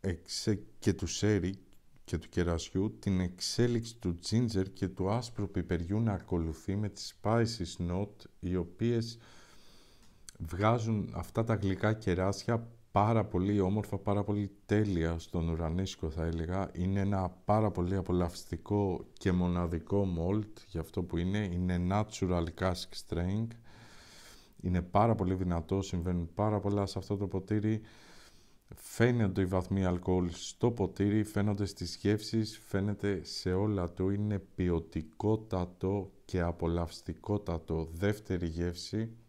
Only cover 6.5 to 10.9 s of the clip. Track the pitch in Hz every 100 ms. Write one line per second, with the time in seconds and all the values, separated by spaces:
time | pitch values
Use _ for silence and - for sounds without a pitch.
6.5 | 80 - 98 104 - - - 101 113 113
7.5 | 117 85 - 87 90 104 - - - 90
8.5 | 90 87 - 117 117 117 - - - -
9.5 | - - - - - - - - - 80
10.5 | 87 104 120 110